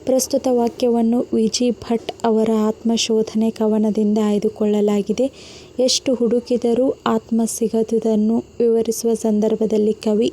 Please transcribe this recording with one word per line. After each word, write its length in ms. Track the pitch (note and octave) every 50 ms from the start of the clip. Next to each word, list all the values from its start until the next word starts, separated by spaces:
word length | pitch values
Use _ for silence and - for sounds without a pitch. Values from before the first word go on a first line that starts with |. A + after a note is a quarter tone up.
| -
ಪ್ರಸ್ತುತ 440 | - B3+ C4 B3+ - - C4+ - C4
ವಾಕ್ಯವನ್ನು 680 | B3 A#3+ A#3 A#3 A3+ - B3+ B3 A#3 A#3 A3+ A3+ A#3 A#3+ - -
ವಿ 140 | - A3+ A3 A3
ಜಿ 200 | - - B3 B3 A3+ -
ಭಟ್ 320 | - - A#3 A3+ - - - - -
ಅವರ 240 | A#3 A3 A3 A3 A3 A3+ A3
ಆತ್ಮಶೋಧನೆ 840 | G#3+ G#3+ A3 - - A3+ A3+ A3+ - - A3+ A3 A3 - - A3 A3 A3+
ಕವನದಿಂದ 680 | A3 - A3 G#3+ G#3+ A3 G#3+ A3 G3+ G#3+ A3 G#3 G#3+ A3 G#3+
ಆಯ್ದುಕೊಳ್ಳಲಾಗಿದೆ. 1040 | G#3+ G#3 G#3 G3+ A3 A3 - A3 G#3 G#3 G#3+ G#3 G#3 G#3 G#3 G3 - G#3+ A3 B3 C#4 - - - - - - - - - -
ಎಷ್ಟು 300 | B3 C4 - - - C#4+ C4
ಹುಡುಕಿದರೂ 720 | A3 A#3+ A3+ A3 B3 A#3+ - B3 A#3 A#3 A#3 A#3 A#3+ B3+ C4+ - - -
ಆತ್ಮ 360 | A#3 A3+ A3+ - - A3+ A3+ A3+
ಸಿಗದುದನ್ನು 920 | A3 - - A#3 G#3+ - A3+ A3+ - A#3 A3+ - A3+ A3 G#3+ G#3+ G#3+ A3+ A#3 - - - -
ವಿವರಿಸುವ 560 | A#3+ A#3 A3+ A3+ A3 A3+ A3 - - A3+ A3+
ಸಂದರ್ಭದಲ್ಲಿ 800 | A3 - A#3 G#3+ G#3 G#3 A3 A3 G#3+ A3+ G#3 A3 G#3+ G#3+ G#3+ G#3+
ಕವಿ 320 | - - A3+ G#3+ G#3 A#3 -